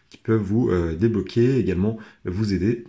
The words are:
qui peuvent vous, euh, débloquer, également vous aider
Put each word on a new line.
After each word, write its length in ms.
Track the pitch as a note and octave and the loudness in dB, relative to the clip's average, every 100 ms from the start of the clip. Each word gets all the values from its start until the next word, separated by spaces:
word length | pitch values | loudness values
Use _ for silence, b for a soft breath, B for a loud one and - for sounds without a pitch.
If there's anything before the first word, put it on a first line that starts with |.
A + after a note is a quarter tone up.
| B | B
qui 80 | - | -14
peuvent 240 | - A2+ | -2 0
vous, 300 | F#2+ A2 B2 | 2 0 2
euh, 240 | F2+ E2+ | 0 0
débloquer, 640 | D#2+ A2+ G#2 F#2 A#2 A#2+ C3+ | 0 0 0 -2 0 2 2
également 400 | F#2 F2 G#2 A2 B B | 0 0 -2 -2 B B
vous 300 | - F2+ G#2+ | -8 -4 -2
aider 300 | F#2 G2 A#2 | 0 0 -2